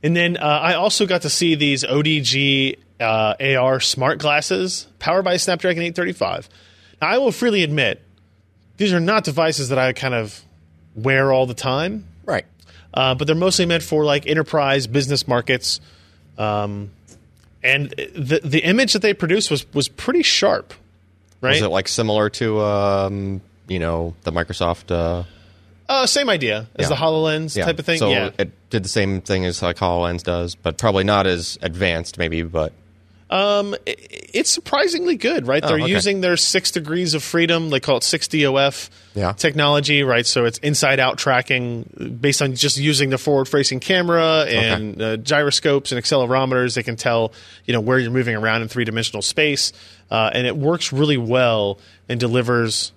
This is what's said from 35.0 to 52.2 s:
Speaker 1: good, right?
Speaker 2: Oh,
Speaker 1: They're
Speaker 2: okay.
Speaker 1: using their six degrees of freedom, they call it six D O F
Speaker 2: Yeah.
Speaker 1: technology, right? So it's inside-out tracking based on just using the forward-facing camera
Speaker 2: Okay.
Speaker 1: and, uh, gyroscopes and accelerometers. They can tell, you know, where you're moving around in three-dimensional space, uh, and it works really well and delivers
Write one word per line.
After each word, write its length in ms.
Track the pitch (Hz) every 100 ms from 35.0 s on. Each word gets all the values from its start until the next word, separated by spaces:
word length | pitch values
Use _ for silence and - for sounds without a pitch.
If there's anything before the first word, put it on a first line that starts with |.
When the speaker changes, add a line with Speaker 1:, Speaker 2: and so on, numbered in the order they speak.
| 349
Speaker 1:
good, 320 | 302 226 330 123
right? 160 | 139
Speaker 2:
Oh, 40 | 151
Speaker 1:
They're 100 | 156
Speaker 2:
okay. 100 | 165
Speaker 1:
using 280 | 202 202 196
their 160 | 180 175
six 360 | - 190 -
degrees 420 | 180 151 170 180
of 80 | 151
freedom, 480 | - 170 170 165 160
they 80 | 135
call 180 | 135 127
it 40 |
six 240 | - 160 -
D 180 | 160
O 120 | 143 135
F 340 | 139 - - - -
Speaker 2:
Yeah. 200 | 104 92
Speaker 1:
technology, 680 | 98 165 147 147 147 139 147
right? 240 | 139 120 120
So 200 | - 117
it's 120 | 117
inside-out 580 | 143 147 143 135 131 -
tracking 1040 | - 127 127 131 123 117 - - 123 120
based 220 | 143 139
on 140 | 143 127
just 200 | 143 135
using 340 | 147 143 139
the 80 | 131
forward-facing 600 | - 139 131 147 143 131
camera 680 | - 190 175 170 160 160 151
Speaker 2:
Okay. 80 | 117
Speaker 1:
and, 420 | 113 107 107 -
uh, 160 | 110 110
gyroscopes 760 | 117 147 147 - 160 143 139
and 100 | 123
accelerometers. 720 | - 143 123 131 131 127 123
They 80 | 113
can 140 | 120 113
tell, 360 | 131 117 110 - - - -
you 60 |
know, 60 | 117
where 220 | 110 131
you're 100 | 117
moving 240 | 127 120
around 280 | 110 110 110
in 60 | 113
three-dimensional 540 | 123 113 110 113 107
space, 500 | - - 151 143 - - - - _
uh, 200 | - 110
and 100 | -
it 120 | 123 151
works 360 | 143 170 -
really 240 | 135 147 139
well 640 | 113 127 123 110 101 98 - - _
and 100 |
delivers 720 | 120